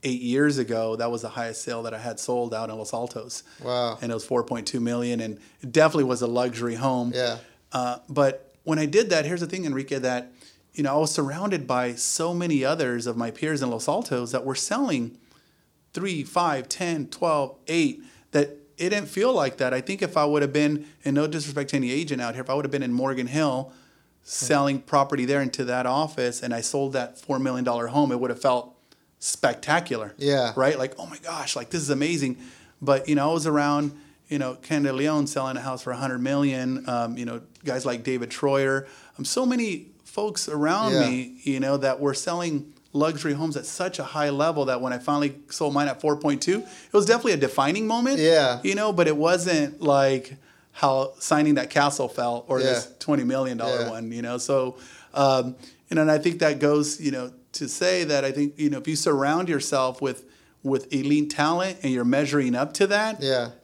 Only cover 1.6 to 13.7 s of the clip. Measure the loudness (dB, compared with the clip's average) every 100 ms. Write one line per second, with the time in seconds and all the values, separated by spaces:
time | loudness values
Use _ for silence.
1.6 | -8 -6 -6 -8 -8 -8 -2 -2 -2 -4
2.6 | -6 -8 -8 -6 -6 -8 -12 -14 -16 -14
3.6 | -4 -2 -2 -4 -6 -6 -2 -2 0 -4
4.6 | -4 -2 -2 -2 -2 -2 -4 -10 -16 _
5.6 | 0 6 6 6 2 2 0 0 0 -2
6.6 | -6 -2 0 0 -2 -2 -2 -4 -12 _
7.6 | _ -4 -2 -4 -4 2 2 2 -12 _
8.6 | -2 0 4 4 4 2 2 -2 -4 -4
9.6 | -4 -4 -4 -2 0 -2 -6 -18 -20 _
10.6 | _ -4 0 2 2 0 -2 -4 -2 -4
11.6 | 0 0 0 -2 -4 -2 -2 -2 0 0
12.6 | 2 2 0 0 -2 -4 -4 -4 -4 -2
13.6 | -2